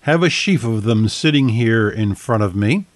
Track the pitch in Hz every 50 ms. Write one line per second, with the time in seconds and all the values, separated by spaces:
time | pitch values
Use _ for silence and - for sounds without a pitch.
0 | _ - 151 170 170 175 165 - - - 196 139 113 117 113 107 101 110 117 107
1 | 110 107 - - - 160 151 147 135 127 110 117 120 113 113 113 110 104 - 107
2 | 110 101 98 - - - 120 110 104 98 87 101 104 104 143 202 196 _ _